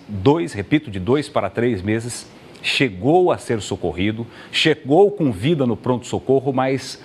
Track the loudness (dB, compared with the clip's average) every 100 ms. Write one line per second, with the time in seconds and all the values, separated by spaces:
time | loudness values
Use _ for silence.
0 | -10 0 2 2 0 -6 0 0 -2 -6
1 | 0 0 0 -4 -2 -2 -2 0 -2 -2
2 | -4 -12 -16 -20 -20 -10 -4 0 0 0
3 | 2 4 4 0 -2 -4 -4 -4 -4 -2
4 | -4 -4 -10 -14 -8 0 2 2 2 6
5 | 6 4 -2 0 0 0 0 -2 -2 -4
6 | -2 -6 0 0 2 -2 -2 -2 -6 -16